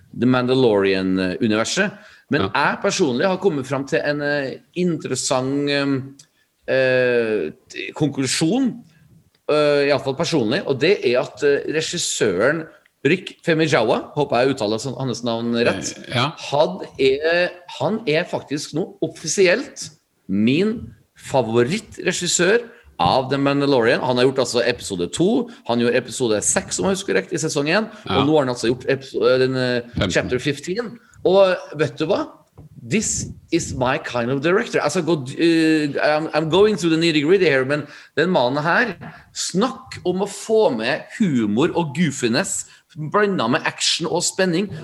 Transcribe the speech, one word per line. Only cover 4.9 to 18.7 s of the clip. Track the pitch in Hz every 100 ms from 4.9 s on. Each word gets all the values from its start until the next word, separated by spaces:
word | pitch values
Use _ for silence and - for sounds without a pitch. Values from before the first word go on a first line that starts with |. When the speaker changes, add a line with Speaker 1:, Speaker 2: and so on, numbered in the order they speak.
| 156 127 127 - 131 131 143 143
Speaker 1:
eh, | 143 139 135 135 - - _ _ _ -
eh, | 131 131 127 123 120 113 107 78 - _ - 98
konklusjon, | - 151 139 131 - 160 240 254 - - _ _ - _ _ -
eh, | 151 147 143 143
i |
alle | 139
fall | 139
personlig, | 135 160 160 110 156
og | - 127
det | 156 202
er | 123 123
at, | 143 -
eh, | 143 139 -
regissøren | 156 - 175 - - 117 90 123 160 156 - _ _
Rick | 139 185 - -
Femijawa, | - 165 139 139 113 196 -
håper | - 143 117
jeg | 135
uttaler | - 104 110
sånn, | 135 123
hans | 135 117
navn | 123 117 117
rett. | 117 127 - - - -
Speaker 2:
Eh, |
ja. | 120 139 - -
Speaker 1:
Han | 143 170 185 - -
er, | 135 139 156 175 180 - - -
han | 139 220 180
er | 156
faktisk | 175 147 - 143 -